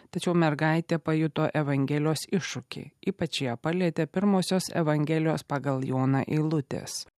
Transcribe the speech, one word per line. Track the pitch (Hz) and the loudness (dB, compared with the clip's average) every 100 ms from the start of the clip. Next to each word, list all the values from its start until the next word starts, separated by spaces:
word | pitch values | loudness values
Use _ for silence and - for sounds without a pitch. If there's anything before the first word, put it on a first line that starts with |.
| - | -8
tačiau | 180 180 | -4 0
mergaitė | 175 160 147 160 165 170 165 | 4 4 2 2 0 0 -2
pajuto | - 156 156 156 156 | 0 0 0 0 0
Evangelijos | 151 143 139 135 147 151 156 - | 0 0 0 0 0 0 -2 -2
iššūkį. | 190 - 131 - - - _ - | -4 -4 -8 -10 -14 -14 _ -6
Ypač | - 170 - | -4 -4 -2
ją | 135 117 | -4 -2
palietė | 156 180 175 160 156 | -2 0 0 0 -2
pirmosios | 185 202 190 170 190 - | 0 2 2 2 0 0
Evangelijos | - 156 151 151 160 160 156 | 0 2 2 2 2 0 0
pagal | - 143 139 131 | -2 -4 -2 -2
Joną | 131 131 131 135 | 0 0 2 2
eilutės. | - 151 156 156 131 - - - - | 2 0 0 0 -2 -6 -8 -12 -14